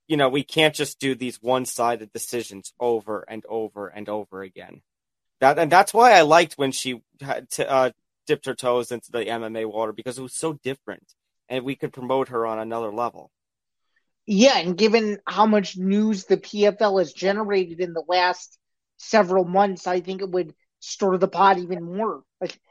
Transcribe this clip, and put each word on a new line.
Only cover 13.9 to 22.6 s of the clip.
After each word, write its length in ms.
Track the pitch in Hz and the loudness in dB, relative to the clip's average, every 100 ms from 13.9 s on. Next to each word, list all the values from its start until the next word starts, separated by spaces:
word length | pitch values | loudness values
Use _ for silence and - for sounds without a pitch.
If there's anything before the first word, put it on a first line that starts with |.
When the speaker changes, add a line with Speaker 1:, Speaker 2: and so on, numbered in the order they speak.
| _ _ _ - | _ _ _ -2
Speaker 2:
Yeah, 320 | 196 262 226 | 4 6 4
and 200 | 170 175 | -2 0
given 420 | 220 226 214 202 - | 2 2 0 -6 -4
how 180 | 180 220 | 2 4
much 300 | 214 185 185 | 4 0 -4
news 480 | 190 202 214 202 | -2 0 0 -2
the 140 | - 190 | 0 -2
P 280 | - 208 202 | -2 2 2
F 100 | 202 | 2
L 180 | 214 196 | 0 2
has 120 | 165 | -2
generated 680 | - 185 202 208 202 180 165 | -2 -2 -2 -2 -2 -2 -4
in 100 | 180 | -6
the 120 | 165 151 | -6 -2
last 500 | 180 180 175 - _ _ _ _ _ | 0 2 -2 -10 _ _ _ _ _
several 460 | - 220 180 190 | 0 2 4 2
months, 420 | 175 185 202 180 185 | 2 2 2 0 -4
I 140 | 180 | -4
think 220 | 180 190 | -4 -8
it 80 | 190 | -4
would 260 | 180 160 - _ _ | -4 -6 -10 _ _
stir 380 | - - 196 185 | -14 -4 0 2
the 100 | 190 | 0
pot 300 | 175 196 190 | 4 4 4
even 260 | 175 180 | -2 -8
more. 400 | 170 185 220 147 _ - | -8 -6 -6 -6 _ -10
Like, 180 | 180 - | -10 -10